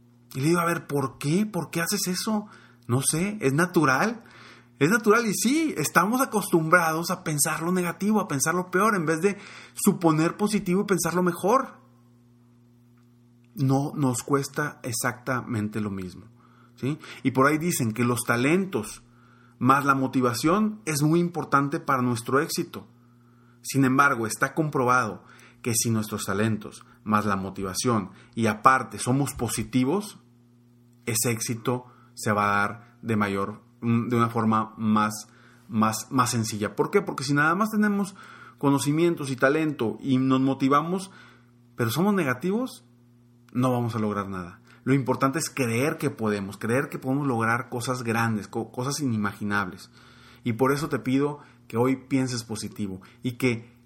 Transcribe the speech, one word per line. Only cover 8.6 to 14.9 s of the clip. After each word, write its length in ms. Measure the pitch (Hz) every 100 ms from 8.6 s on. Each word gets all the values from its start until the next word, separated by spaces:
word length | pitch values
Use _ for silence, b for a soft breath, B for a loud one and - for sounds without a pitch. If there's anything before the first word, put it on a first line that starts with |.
| 180
peor, 240 | 185 214
en 120 | 208 151
vez 140 | 160
de 160 | 190 190 B B B
suponer 640 | B - 170 165 156 165 170
positivo 460 | 208 208 - 180
y 20 |
pensar 300 | 202 185 175
lo 100 | 170
mejor. 500 | 180 170 180 254 262 - - _ _ _ _ _ _ _ _ _ _ _ _ _ _ _ _ -
No 360 | 135 135 143 -
nos 260 | 135 123
cuesta 560 | - 143 139 - 147 -
exactamente 960 | 127